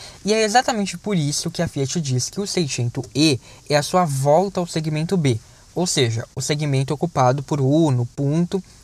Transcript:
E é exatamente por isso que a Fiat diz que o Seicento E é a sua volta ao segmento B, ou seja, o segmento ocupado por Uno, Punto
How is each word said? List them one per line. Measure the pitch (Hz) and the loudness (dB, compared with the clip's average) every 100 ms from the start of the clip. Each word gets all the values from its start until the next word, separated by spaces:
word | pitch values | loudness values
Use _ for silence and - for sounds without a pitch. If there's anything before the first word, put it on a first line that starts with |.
| - - | -20 -8
E | 196 | -2
é | 220 | 0
exatamente | 220 226 262 233 196 175 | 4 2 2 0 -2 -4
por | 202 196 | -2 0
isso | 147 147 170 | 0 -2 -4
que | 165 | -4
a | 165 | -4
Fiat | - 135 180 | -2 -2 -2
diz | 147 127 - | -2 -2 -2
que | - | -6
o | 202 | -4
Seicento | - 151 - 120 - - | -2 -2 -2 -4 -4 -6
E | 131 160 127 - - - | 2 2 2 -4 -20 -2
é | 147 | 0
a | |
sua | 143 185 | 2 0
volta | 175 135 139 151 202 190 | 0 0 4 4 2 -2
ao | 175 | -4
segmento | 165 160 151 165 196 | -4 -4 -4 -2 0
B, | 143 113 - - - | 2 0 -4 -20 -12
ou | - 175 | -4 -2
seja, | - 120 113 - | 2 0 0 -6
o | - | -8
segmento | 131 151 151 135 135 | -4 -2 0 0 0
ocupado | 151 - - 127 139 | -2 -2 2 2 2
por | 139 151 | -2 0
Uno, | 131 151 160 127 120 - | 2 4 4 2 -2 -2
Punto | 143 156 175 196 - - | 0 0 0 -2 -8 -16